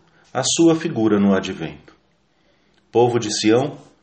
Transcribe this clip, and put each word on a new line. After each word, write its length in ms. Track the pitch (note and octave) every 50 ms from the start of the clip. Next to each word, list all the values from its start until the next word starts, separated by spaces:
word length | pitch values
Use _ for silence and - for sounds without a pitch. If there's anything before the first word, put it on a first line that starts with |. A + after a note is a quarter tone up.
| _ _ _ _ _ _
A 120 | - B2+ B2+
sua 300 | - - - E3+ E3 D#3+
figura 440 | D#3+ - E3+ D#3 A2+ A2 A2 G#2 G2+
no 160 | G2+ G2+ F#2+
Advento. 600 | F#2+ - F#2 F#2+ G2+ E2 D2 D2 - - - - _ _ _ _ _ _ _ _ _ _ _ _ _ _ _ _ _ _ _ -
Povo 260 | A#2 B2 A#2 A#2 A#2
de 160 | G#2+ G#2 G#2
Sião 440 | - - G#2+ A2 B2 C#3 D3 C#3+ - - - _ _